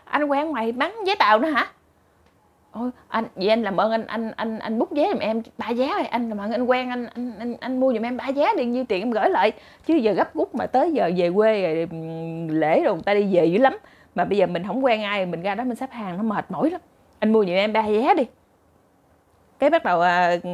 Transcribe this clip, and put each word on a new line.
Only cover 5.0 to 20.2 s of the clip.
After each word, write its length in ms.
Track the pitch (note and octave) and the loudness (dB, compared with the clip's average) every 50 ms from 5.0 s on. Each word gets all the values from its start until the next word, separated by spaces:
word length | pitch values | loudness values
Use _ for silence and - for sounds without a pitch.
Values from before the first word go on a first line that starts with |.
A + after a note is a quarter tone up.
| D#4 G#4 | 0 0
giùm 60 | F#4 G#3+ | 0 -2
em 240 | - G#3 A3 A3+ A3 - - - | -2 -2 -4 -4 -6 -8 -12 -10
ba 80 | G#3+ A3 B3 | -6 -6 -2
vé 120 | A#3 B3+ C#4+ | -2 -2 -2
rồi. 180 | - G4 D#4 | 0 -2 -4
Anh 220 | - - A#3+ A#3+ A3+ | -4 -4 -4 -4 -4
làm 100 | G#3+ G3+ | -6 -6
ơn 140 | G3+ G#3+ | -6 -4
anh 120 | A3+ A3+ B3+ | -2 -2 0
quen 260 | A#3 B3+ B3+ B3+ B3 | 2 0 0 0 -4
anh, 160 | B3 B3 A#3+ - - | -6 -8 -8 -10 -10
anh, 180 | A#3 B3 B3 G#3+ F#3 | -8 -8 -8 -8 -8
anh, 180 | A#3 A#3+ A3+ - | -8 -8 -8 -8
anh 200 | - B3 C4 B3+ | -8 -6 -2 0
mua 120 | C4 C4 | 2 2
giùm 100 | A#3+ G#3+ | 2 0
em 140 | A3 A#3+ B3+ | -2 -4 -6
ba 80 | A#3 - C4+ C4 | -6 -6 -4 0
vé 180 | C#4 D4+ G4+ A#4 | 0 2 2 2
đi, 80 | E4+ B3 | 0 0
nhiêu 200 | A#3+ A#3+ B3+ C4 - | -2 -2 -2 -2 -2
tiền 140 | G3+ F3+ | -2 -2
em 80 | G3+ B3 | -2 -2
gửi 200 | A3+ G#3+ G3+ F#4+ | 0 2 2 2
lại. 220 | F#4 F#3+ F#3+ A3 - - - - - - - | 2 4 2 2 0 -2 -16 -20 -20 -12 -2
Chứ 80 | - D#4+ | 0 2
giờ 180 | D#4+ A3+ G#3+ | 2 4 2
gấp 220 | F#3+ G3 - - - | 2 2 0 -2 0
rút 200 | D#4 D#4+ - - | -4 -4 -2 -2
mà 120 | A#3 F#3 | -6 -6
tới 260 | - - B3+ D4 F4+ | 0 2 2 2 2
giờ 180 | D#4 A#3 G3 E3+ F3+ | 2 2 0 2 2
về 140 | F3+ F3 F3 F3 | 2 2 2 4
quê 280 | G#3 G#3+ A3 A3 G3+ | 4 4 4 4 2
rồi, 260 | F#3 E3 D#3 E3 E3+ E3+ | 0 0 0 0 -2 -4
ừm, 580 | E3 E3 D#3+ D#3+ E3 E3 E3 E3 E3 E3 E3+ D#3+ | -6 -10 -10 -10 -8 -8 -8 -8 -8 -6 -6 -2
lễ 340 | D#3 D#3+ D3+ D3+ E3 C#4+ F4 | 0 0 2 4 4 4 4
rồi 100 | B3+ G3 | 2 0
người 80 | E3 | 0
ta 120 | - G3 G#3 | 0 0 2
đi 200 | G#3 G#3 G3 F#3+ | 2 2 2 4
về 120 | E3+ D#3+ | 4 4
dữ 120 | E3+ F3 G#3+ | 4 4 4
lắm. 200 | C4+ C4 E4+ G#4+ _ - - _ _ _ - | 4 4 2 0 _ -20 -20 _ _ _ -4
Mà 100 | F3+ F3 | -2 0
bây 140 | F3 G3 G3+ | 0 2 2
giờ 80 | F3+ | 2
mình 200 | E3+ F3 E3+ F3+ | 2 0 -4 -4
không 180 | G3+ F#3+ C4 C4+ | -4 -4 0 2
quen 180 | B3+ A3+ G#3+ | 2 2 2
ai, 240 | G#3+ G3+ G#3 G3+ F#3 | 0 -4 -2 -2 -2
mình 160 | F3 E3+ E3 | -4 -4 -6
ra 120 | F3 G3+ G3 | -4 -4 -4
đó 100 | G#3 B3+ | -4 -4
mình 120 | B3+ A#3 | -6 -6
xếp 140 | - C4 C4 | -6 -8 -10
hàng 260 | - A#3+ G#3+ F#3 E3+ | -10 -10 -10 -8 -6
nó 60 | F#3 | -4
mệt 280 | A3 A3 G3+ F3 - - | -4 -2 -2 -4 -4 -6
mỏi 200 | F#3 - B3 D#4+ | -4 -2 -2 -2
lắm. 100 | F4+ E4+ - _ _ _ _ _ _ - | -2 -4 -14 _ _ _ _ _ _ -2
Anh 140 | A3 G#3+ | 0 4
mua 120 | A3 A3 G#3 | 4 4 4
giùm 100 | F3 F3 | 4 2
em 180 | F#3+ G3+ A3 | 2 2 2
ba 100 | G#3+ A3 | 0 0
vé 320 | G#3+ G#3 G#3 G#3+ B3+ E4 G#4 | 0 2 0 2 4 4 4
đi." 120 | E4 B3 - - _ _ _ _ _ _ _ _ _ _ _ _ _ _ _ _ _ _ _ _ _ _ _ _ - | 4 2 -2 -6 _ _ _ _ _ _ _ _ _ _ _ _ _ _ _ _ _ _ _ _ _ _ _ _ 0
Cái 120 | C4 D4 | 2 2
bắt 140 | E4 E4 D#4+ | 2 2 2
đầu, 160 | G3 F3+ E3 | 2 2 4
à, 360 | F3 F3+ F3 F3+ | 4 4 4 4